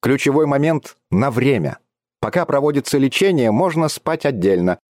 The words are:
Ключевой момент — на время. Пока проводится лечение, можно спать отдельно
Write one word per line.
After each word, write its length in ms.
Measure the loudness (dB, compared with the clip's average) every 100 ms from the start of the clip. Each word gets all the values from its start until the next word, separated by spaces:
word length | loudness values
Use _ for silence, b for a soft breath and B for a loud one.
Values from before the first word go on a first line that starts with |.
Ключевой 460 | 0 0 0 0 0
момент — 500 | 0 0 -2 -6 -20 _
на 200 | -2 0
время. 480 | 0 0 0 -2 -8 _ _ _ _
Пока 260 | -4 -2 0
проводится 500 | 0 0 0 -2 0
лечение, 540 | 0 2 2 2 2
можно 380 | 2 0 0 -2
спать 360 | -4 -6 -4
отдельно 540 | -4 0 0 2 0 -2